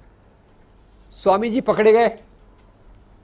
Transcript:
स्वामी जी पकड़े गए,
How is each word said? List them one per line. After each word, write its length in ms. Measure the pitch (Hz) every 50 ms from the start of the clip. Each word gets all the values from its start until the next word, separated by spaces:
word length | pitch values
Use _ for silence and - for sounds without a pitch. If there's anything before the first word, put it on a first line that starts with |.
| _ _ _ _ _ _ _ _ _ _ _ _ _ _ _ _ _ _ _ _ _ _
स्वामी 400 | - - - 202 185 196 220 233
जी 100 | 214 262
पकड़े 320 | 269 - 190 202 214 214
गए, 260 | 214 226 233 208 - - - - _ - _ _ _ _ _ _ _ _ _ - - - _ _ _ _